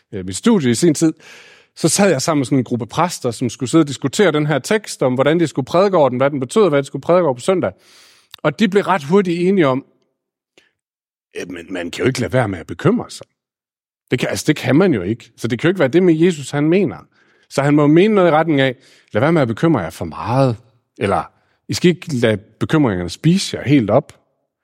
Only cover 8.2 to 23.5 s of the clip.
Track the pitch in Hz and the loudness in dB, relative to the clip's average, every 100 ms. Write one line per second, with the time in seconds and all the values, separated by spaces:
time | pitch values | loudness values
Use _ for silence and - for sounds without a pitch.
8.2 | _ - 151 143 214 196 170 185 139 190 | _ -6 -4 0 0 2 0 -2 2 2
9.2 | 185 170 180 196 147 131 - _ _ _ | 2 0 0 2 2 0 -4 _ _ _
10.2 | _ _ _ _ _ _ _ _ _ _ | _ _ _ _ _ _ _ _ _ _
11.2 | _ - 92 87 82 92 85 - - 127 | _ -14 -14 -14 -12 -10 -10 -4 -4 -2
12.2 | 98 127 110 92 80 - 160 226 - - | -2 -2 -2 -6 -12 -6 -2 -2 -6 -14
13.2 | - _ _ _ _ _ _ _ _ 131 | -20 _ _ _ _ _ _ _ _ -6
14.2 | - - - 151 127 131 196 120 90 117 | -4 -4 -2 -2 0 2 2 0 -4 -6
15.2 | - - 113 123 160 190 135 165 185 160 | -10 -10 -8 -4 -2 0 0 2 2 4
16.2 | 175 160 135 143 151 180 170 80 - _ | 2 0 -6 -2 0 0 0 -6 -16 _
17.2 | _ _ _ - 139 147 147 160 208 208 | _ _ _ -2 2 4 4 4 4 4
18.2 | 175 151 160 143 135 120 _ _ _ 107 | 4 2 2 0 0 -2 _ _ _ -2
19.2 | 139 170 123 110 165 143 82 - 85 76 | 2 2 0 0 0 0 -2 -8 -10 -8
20.2 | 87 127 135 113 _ _ _ - 107 90 | -4 0 0 -2 _ _ _ -6 -4 -2
21.2 | 73 _ _ _ - - 180 170 - 135 | -6 _ _ _ -10 0 0 0 -4 0
22.2 | 117 104 - - 110 160 135 92 87 - | 0 0 -4 -10 -2 0 2 0 -6 -2
23.2 | 156 185 - | 0 0 -2